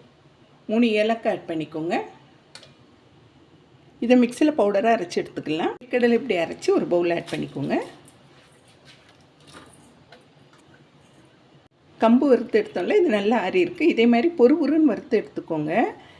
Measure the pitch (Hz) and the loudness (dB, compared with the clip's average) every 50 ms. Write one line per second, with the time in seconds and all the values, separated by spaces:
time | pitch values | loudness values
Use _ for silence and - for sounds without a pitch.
0 | - _ _ _ _ _ _ _ _ _ _ _ _ - 214 226 240 233 214 208 | -20 _ _ _ _ _ _ _ _ _ _ _ _ -4 0 0 2 2 2 0
1 | 214 220 226 226 - 233 196 160 - - 165 160 156 147 - 165 156 170 202 320 | 0 0 -2 -2 -4 -4 -6 -4 -8 -8 -8 -8 -8 -8 -8 -8 -6 -4 -4 -6
2 | 427 - - - - _ _ _ _ _ _ - - - _ _ _ _ _ _ | -6 -8 -14 -20 -20 _ _ _ _ _ _ -20 -20 -20 _ _ _ _ _ _
3 | _ _ _ _ _ _ _ _ _ _ _ _ _ _ _ _ _ _ _ _ | _ _ _ _ _ _ _ _ _ _ _ _ _ _ _ _ _ _ _ _
4 | - 226 247 254 247 233 - - 311 302 302 - 214 202 196 196 190 226 233 208 | 0 4 4 4 4 2 0 0 0 0 2 2 0 0 0 0 2 2 0 0
5 | 180 170 - - 170 - - - 135 - 151 160 - 370 466 - - - - 247 | -2 -4 -6 -6 -6 -6 -10 -12 -8 -6 -6 -4 -4 -4 -6 -8 -10 -6 -2 0
6 | 226 240 233 233 269 262 196 175 165 - 254 - - - 403 349 214 156 170 175 | 2 2 2 0 0 -2 -4 -4 -4 -6 -8 -6 -2 -2 0 0 0 0 0 0
7 | 175 170 170 165 160 - - 156 151 143 - 143 139 151 180 330 494 - - - | 0 0 -2 -4 -6 -8 -8 -8 -8 -8 -8 -8 -6 -4 -4 -4 -4 -8 -14 -20
8 | - - - _ _ _ _ _ _ _ _ _ _ _ _ _ _ - - _ | -20 -20 -20 _ _ _ _ _ _ _ _ _ _ _ _ _ _ -20 -20 _
9 | _ _ _ _ _ _ _ _ _ - - - - - - - - _ _ _ | _ _ _ _ _ _ _ _ _ -20 -20 -20 -20 -20 -20 -20 -20 _ _ _
10 | _ _ - - _ _ _ _ _ _ _ _ _ _ - _ - _ _ _ | _ _ -20 -20 _ _ _ _ _ _ _ _ _ _ -20 _ -20 _ _ _
11 | _ _ _ _ _ _ _ _ _ _ _ - _ _ _ _ _ _ _ - | _ _ _ _ _ _ _ _ _ _ _ -20 _ _ _ _ _ _ _ 0
12 | - 226 233 254 302 285 254 247 240 220 - 220 208 - - - 180 202 330 415 | 2 4 4 4 6 4 4 2 2 0 -2 -2 -2 -2 -4 -6 -4 0 2 2
13 | 359 320 214 208 196 208 233 233 185 190 185 185 175 175 - - 302 339 - - | 2 2 2 0 0 0 0 0 -2 -2 0 0 0 -2 -2 0 0 0 2 4
14 | 226 240 240 233 233 339 - - 240 247 294 339 320 254 302 330 320 294 208 - | 4 4 4 4 2 0 2 4 4 4 4 4 2 0 2 2 2 2 0 -2
15 | - - - 214 - - - - 160 - 170 156 151 151 165 208 277 415 453 - | -4 -2 -2 -2 -2 -4 -8 -12 -8 -6 -6 -6 -4 -2 0 0 0 0 -2 -8
16 | - - - - | -16 -20 -20 -20